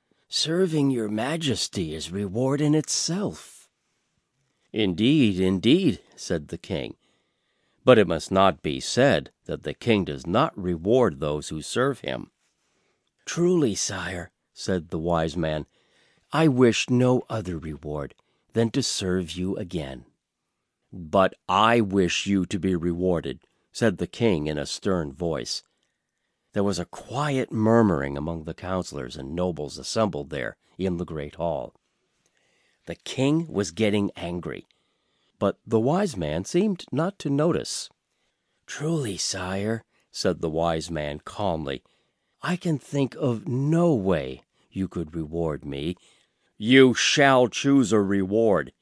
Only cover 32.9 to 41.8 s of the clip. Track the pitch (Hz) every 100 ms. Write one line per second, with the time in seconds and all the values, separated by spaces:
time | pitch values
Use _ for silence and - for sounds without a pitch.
32.9 | 87 - - 135 156 165 95 87 85 104
33.9 | 104 101 - 87 87 80 50 - _ _
34.9 | _ _ _ _ - 101 - - 113 120
35.9 | 180 202 101 76 80 95 175 214 87 -
36.9 | 127 165 - 147 139 165 95 - - -
37.9 | _ _ _ _ _ _ _ - - 156
38.9 | 165 117 87 - 95 92 98 107 113 _
39.9 | _ _ - 95 80 82 78 85 80 80
40.9 | 78 73 73 - - 101 80 71 65